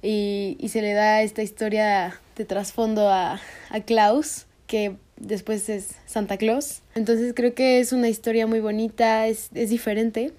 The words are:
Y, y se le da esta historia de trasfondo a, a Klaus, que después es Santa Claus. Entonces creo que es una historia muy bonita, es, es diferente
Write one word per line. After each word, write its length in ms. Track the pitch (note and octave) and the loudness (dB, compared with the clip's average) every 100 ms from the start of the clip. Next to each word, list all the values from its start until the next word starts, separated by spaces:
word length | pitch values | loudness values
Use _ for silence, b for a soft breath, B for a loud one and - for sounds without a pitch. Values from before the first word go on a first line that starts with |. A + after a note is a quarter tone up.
Y, 520 | G3 G#3+ G3+ G3+ G3 - | -2 -2 -2 -2 -4 -6
y 120 | A3+ | -4
se 120 | A3+ | -2
le 120 | G#3 | 0
da 280 | G3+ G#3+ G#3+ | 2 4 4
esta 220 | G#3+ G#3+ | 2 -2
historia 720 | G#3 - A3 G#3+ G#3+ G3+ F3+ - _ | -8 -4 -2 0 2 2 0 -8 _
de 100 | - | -12
trasfondo 640 | G#3+ F#3+ G3 - A3+ G#3+ G#3 | -6 -4 -6 -2 0 4 4
a, 300 | F#3+ F3+ G3+ B B B | 4 2 -4 B B B
a 100 | A3 | -10
Klaus, 640 | G3+ A3+ G#3 B3 D4+ - - _ - | 0 4 6 4 0 -8 -16 _ -6
que 300 | A3 G#3 G3 _ - | -4 -4 -6 _ -18
después 520 | G3 G3+ G3 G#3+ G#3 | -8 -8 -4 -6 -4
es 220 | G#3 F#3+ - - | -6 -8 -16 -6
Santa 320 | A3+ G3+ G3 | -4 -4 0
Claus. 440 | G#3+ B3 D4 - _ A#3 | 0 0 -2 -12 _ -6
Entonces 380 | A3 A3+ A#3+ A#3+ | 0 2 0 0
creo 180 | A#3+ | 0
que 240 | A#3+ C4 B3+ | 2 4 4
es 140 | B3 | 4
una 160 | B3+ A#3+ | 2 0
historia 400 | A3 - A3+ A3 | 0 0 0 2
muy 100 | A3+ | 0
bonita, 680 | G#3+ G#3+ A3+ G#3+ A3+ A3 A3 | 0 -2 -4 2 2 4 0
es, 220 | A3 - | -2 -6
es 160 | - A3+ | -4 -2
diferente 640 | A#3 - G#3 A3+ A3 C4+ | -2 -2 0 0 -2 -6